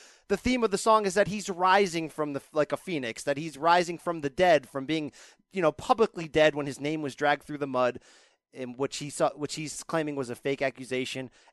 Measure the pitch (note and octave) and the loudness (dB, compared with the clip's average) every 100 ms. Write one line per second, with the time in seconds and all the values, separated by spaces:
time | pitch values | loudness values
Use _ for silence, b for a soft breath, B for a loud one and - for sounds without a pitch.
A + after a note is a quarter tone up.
0 | b b - G3+ B3 B3+ A3+ F#3+ A3+ A3 | b b -4 -2 0 0 0 2 4 4
1 | G3+ F3+ G3+ G#3+ G3 F3 F#3 G3 G3+ E3 | 4 2 2 -2 -6 0 4 4 4 0
2 | D#3 - D3+ C#3 - D#3 D3 C#3 - D#3+ | -4 -4 -4 -6 -4 0 0 -2 -4 -6
3 | A#2+ - - C#3+ D#3+ C3+ E3 F3 F3 E3 | -6 -4 -4 -4 -6 -2 4 4 2 -4
4 | - E3 C#3+ C3+ F3+ D3+ B2+ C#3 C3+ D#3+ | -6 -4 -4 2 4 4 2 -6 -4 -2
5 | D3 B B B _ F#3 D#3+ - - A#3 | -4 B B B _ 0 0 2 0 2
6 | A3+ - D#3+ D3+ D#3 C#3+ C#3+ B2+ C#3+ D#3+ | 2 0 -2 4 4 2 -4 -6 -6 -4
7 | D3 A#2+ C#3+ C#3+ - D3 C#3+ B2+ B2 B2 | -6 -2 0 0 -4 -8 -4 0 0 0
8 | b b b b _ C3 B2 B2 C#3 - | b b b b _ -12 -10 -6 -6 -6
9 | D3 - D3+ D3 D3 - D3+ - - E3 | -8 0 0 0 -6 -6 -10 -10 -6 -4
10 | D3+ C#3+ A#2+ A#2+ C#3 C#3 C3+ B2+ A#2+ B2+ | -2 -4 -6 -6 -4 -2 -4 -4 -6 -4
11 | C3 C3+ B2+ b b | -4 -6 -10 b b